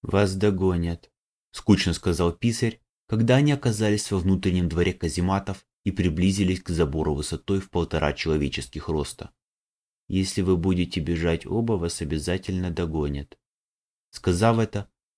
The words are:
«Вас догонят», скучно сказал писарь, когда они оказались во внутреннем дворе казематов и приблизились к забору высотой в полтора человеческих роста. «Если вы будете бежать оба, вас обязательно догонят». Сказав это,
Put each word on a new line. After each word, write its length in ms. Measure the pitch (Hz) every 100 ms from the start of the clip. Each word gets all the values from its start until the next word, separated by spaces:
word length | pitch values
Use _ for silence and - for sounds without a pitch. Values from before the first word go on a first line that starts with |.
| -
«Вас 300 | 98 98 95
догонят», 720 | 104 95 95 87 85 85 _ _ _ _ _
скучно 400 | - - 98 90
сказал 400 | 82 - 87 85
писарь, 480 | 82 120 113 113 - _ _ _
когда 280 | 110 113 127
они 160 | 147
оказались 580 | 143 123 104 107 104 -
во 100 | 98
внутреннем 500 | 90 95 95 90 87
дворе 240 | 80 87
казематов 760 | 90 85 85 90 98 98 95 _ _
и 80 | -
приблизились 720 | 95 90 78 95 98 92 92
к 60 | -
забору 440 | 85 78 78 76
высотой 460 | 71 73 80 - 98
в 100 | -
полтора 440 | 87 80 80 73
человеческих 760 | - 80 78 69 - 65 76 -
роста. 440 | 80 69 - - _ _ _ _ _ _ _ _
«Если 360 | 95 95 -
вы 120 | 92 90
будете 460 | 92 90 87 -
бежать 440 | 78 85 85 82 -
оба, 280 | 107 117
вас 280 | 101 85 -
обязательно 720 | 76 78 80 92 - 92 90
догонят». 680 | 85 87 80 73 69 69 - _ _ _ _ _ _ _
Сказав 480 | - - 87 113 113
это, 300 | 110 101 101 _ _